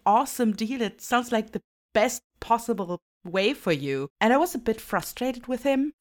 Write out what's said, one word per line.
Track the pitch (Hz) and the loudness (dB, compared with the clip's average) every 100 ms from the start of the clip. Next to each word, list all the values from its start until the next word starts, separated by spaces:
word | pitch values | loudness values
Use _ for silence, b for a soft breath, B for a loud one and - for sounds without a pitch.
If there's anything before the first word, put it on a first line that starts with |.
| - | 2
awesome | 220 277 - 226 | 2 2 0 0
deal. | 190 220 262 | 0 -4 -4
It | 208 - | -4 -6
sounds | - 247 247 | -2 -2 0
like | 226 220 | -2 -2
the | 202 - _ _ | -8 -12 _ _
best | 214 240 - - _ | 2 2 0 -10 _
possible | - 226 233 196 175 175 _ _ 180 | 0 0 0 -4 -4 -8 _ _ -4
way | 190 208 | 0 0
for | 294 190 | 0 0
you." | 147 139 135 139 _ | 0 0 -2 -4 _
And | 220 | 4
I | 269 | 4
was | 339 262 | 2 -2
a | |
bit | - 220 | -4 -4
frustrated | - 190 - - 254 247 - | -4 -4 -4 -6 -6 -6 -6
with | 254 | -2
him | 277 269 294 - | 0 2 0 -2